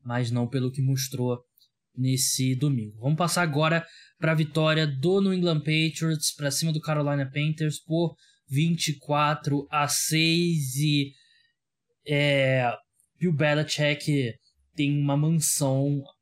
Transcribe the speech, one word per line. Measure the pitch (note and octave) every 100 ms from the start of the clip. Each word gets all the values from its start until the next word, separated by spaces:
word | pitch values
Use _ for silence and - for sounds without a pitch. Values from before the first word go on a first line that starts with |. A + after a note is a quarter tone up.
mas | B2 A#2+ A#2+
não | A#2+ A#2+
pelo | C3+ B2+
que | C3
mostrou | C3+ C3+ - C3 B2 A#2+ _ _ _ _ _ -
nesse | C3 C3 - - C3 B2+
domingo. | D3 C3 G#2+ G2+
Vamos | B2 D#3
passar | F3 F3
agora | F3 C#3 D#3 E3 - - - _
pra | D#3+
vitória | D#3+ D#3+ D#3+ D#3 D#3
do | D#3 C3+ D3+ F#3+
New | G3
England | F#3 F3 D#3
Patriots | D3+ D#3 D#3+ D3+ D#3+ D#3 -
pra | - C#3+
cima | C3+ E3
do | D#3
Carolina | D#3 D3+ C#3+ C#3+
Panthers | C3+ D3 D3+ D#3 D#3 D3
por | - D#3+ E3+ D#3+ _ _ _
vinte | C3+ E3 E3+ -
e | C#3+
quatro | - D3 D3 D3+ D3+ C#3 C#3+
a | D3+ C#3+
seis | - - D#3 D#3+ E3 F3 E3 C3+
e, | B2+ D3+ D3 C#3 - _ _ _ _ _ _ _ _ -
é, | D3 C#3+ C#3 C3+ C3 B2 A2+ _ _ _ _
Bill | F3
Belichick | D3+ D3+ D3 D#3 - D3 D3 - D3 B2 - _ _ _
tem | - C#3+ D3
uma | C#3+ C#3+
mansão | D3+ E3 D3+ - C#3 C3+ C#3 C#3+ C#3 _